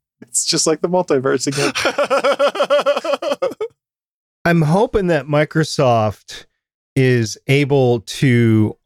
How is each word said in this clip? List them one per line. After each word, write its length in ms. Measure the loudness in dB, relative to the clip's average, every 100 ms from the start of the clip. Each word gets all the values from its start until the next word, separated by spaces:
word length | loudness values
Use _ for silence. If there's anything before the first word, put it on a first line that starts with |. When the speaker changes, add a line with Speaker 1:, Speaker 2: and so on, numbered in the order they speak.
| _ _
Speaker 1:
It's 220 | -10 -6 -4
just 220 | -2 0
like 140 | -2
the 80 | -2
multiverse 580 | -2 0 -2 0 -2 -4
again. 240 | -4 -4
Speaker 2:
<laughs> 1800 | -2 -4 -2 -2 0 0 0 -2 -2 0 0 0 -2 -4 -6 -6 -4 -6 -6 -12 -14 _ _ _ _ _ _ 0
Speaker 3:
I'm 160 | 2
hoping 440 | 2 2 0 0 0
that 200 | -2 0
Microsoft 1200 | -2 0 -2 -2 0 2 2 0 -4 -14 -20 -20 _ _ _ _ 0
is 420 | 2 2 0 -6 -2
able 540 | 0 2 2 2 0
to 760 | -4 -2 2 4 4 4 2 0